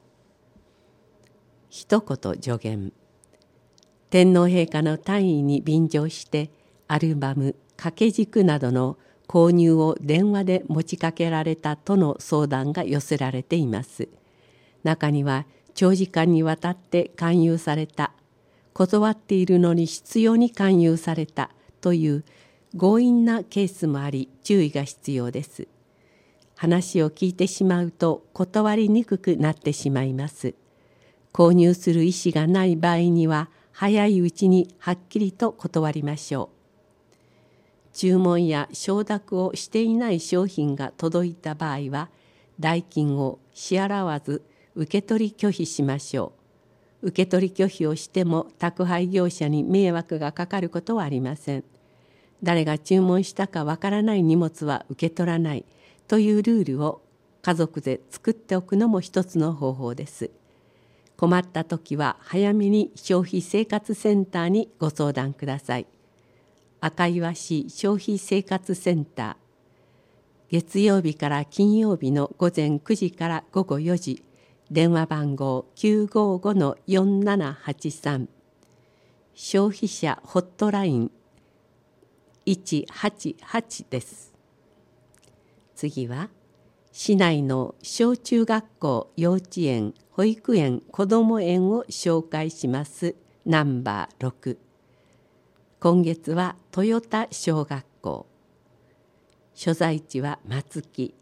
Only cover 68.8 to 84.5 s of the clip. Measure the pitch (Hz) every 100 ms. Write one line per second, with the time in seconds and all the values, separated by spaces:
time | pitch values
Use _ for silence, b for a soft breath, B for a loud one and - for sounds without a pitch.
68.8 | 185 165 147 - 107 - _ _ b b
69.8 | b b b b b _ _ 165 165 196
70.8 | 208 196 165 147 143 147 147 - 208 214
71.8 | 214 175 131 143 - - 175 170 151 147
72.8 | - 220 180 - 170 160 - 196 185 147
73.8 | 165 180 143 127 b b b b b 151
74.8 | 170 165 160 156 147 139 135 127 - -
75.8 | 214 214 208 214 208 185 196 196 143 -
76.8 | - 185 196 196 202 202 143 143 - -
77.8 | 151 - 151 135 120 _ _ _ b b
78.8 | b b b b b - - 196 202 190
79.8 | 202 - 156 - - 185 180 - 208 202
80.8 | 185 123 117 - _ b b b _ _
81.8 | _ _ _ _ _ _ 190 185 - 151
82.8 | - - 208 - - - - 226 226 -
83.8 | - 127 - - - _ _